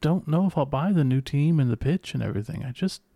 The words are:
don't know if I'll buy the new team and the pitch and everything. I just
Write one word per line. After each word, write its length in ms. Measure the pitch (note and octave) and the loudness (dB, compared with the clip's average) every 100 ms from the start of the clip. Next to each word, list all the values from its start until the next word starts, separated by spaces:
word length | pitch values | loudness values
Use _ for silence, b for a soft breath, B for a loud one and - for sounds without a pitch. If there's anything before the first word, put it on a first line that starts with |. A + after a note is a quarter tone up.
don't 260 | D3+ F3 - | 0 0 0
know 180 | D#3+ F#3+ | 0 2
if 100 | - | 0
I'll 80 | C#3 | -2
buy 260 | C3+ F3 | 0 2
the 120 | F#3 | 2
new 180 | C3+ C3 | 4 2
team 380 | C3 C#3+ D3+ D#3+ | 0 0 2 4
and 120 | B2+ | 2
the 60 | A2+ | 0
pitch 360 | C3 F#3 - | 0 -2 -4
and 80 | B2+ | -6
everything. 420 | A2+ - G#2+ - C3 | -4 -4 -6 -8 -8
I 60 | |
just 300 | B2+ F#3+ - _ | -6 -6 -6 _